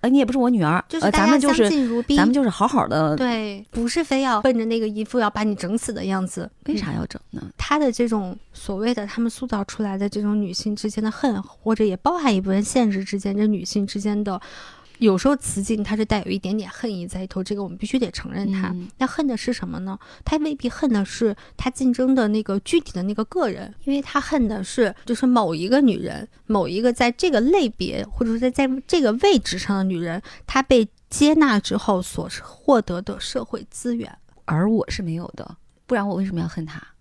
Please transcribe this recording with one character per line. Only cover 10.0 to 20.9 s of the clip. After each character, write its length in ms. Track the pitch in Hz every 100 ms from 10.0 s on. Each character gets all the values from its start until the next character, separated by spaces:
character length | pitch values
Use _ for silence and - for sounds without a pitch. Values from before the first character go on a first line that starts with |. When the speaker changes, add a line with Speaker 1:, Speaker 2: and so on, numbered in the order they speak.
| 202
Speaker 2:
这 140 | 208
种 180 | 208 214
女 120 | 202
性 240 | 180 214 208
之 120 | 214
间 140 | 208
的 80 | 214
恨， 320 | - 277 202
或 320 | 190 - 214
者 80 | 220
也 140 | 214 185
包 200 | - 349
含 140 | 285
一 80 | 196
部 100 | 190
分 120 | 190
现 300 | 208 262 226
实 100 | 190
之 160 | 196 202
间， 180 | 196 202
这 120 | 214
女 160 | 202
性 200 | 180 208
之 160 | 196 208
间 220 | 208 208
的 180 | 208 185 - - - - - -
有 180 | 220 185
时 120 | 269
候 80 | 285
词 260 | - -
境 180 | 196 220
它 120 | 202 214
是 80 |
带 160 | 214 214
有 80 | 180
一 60 | 196
点 200 | 185 214
点 120 | 180
恨 240 | - 240
意 140 | 190 180
在 140 | 185
里 60 | 185
头， 160 | 190
这 100 | 185
个 80 | 202
我 60 | 196
们 100 | 175
必 80 | 214
须 100 | 262
得 100 | 214
承 220 | - -
认 180 | - 196
它。 180 | 190 185
Speaker 1:
嗯。 180 | 180 180 -
Speaker 2:
那 80 | 262
恨 180 | -
的 120 | 294 226
是 160 | -
什 140 | 240 180
么 100 | 160
呢？ 160 | 185 190 - -
他 120 | - 311
未 140 | 302 285
必 120 | 240
恨 220 | - 294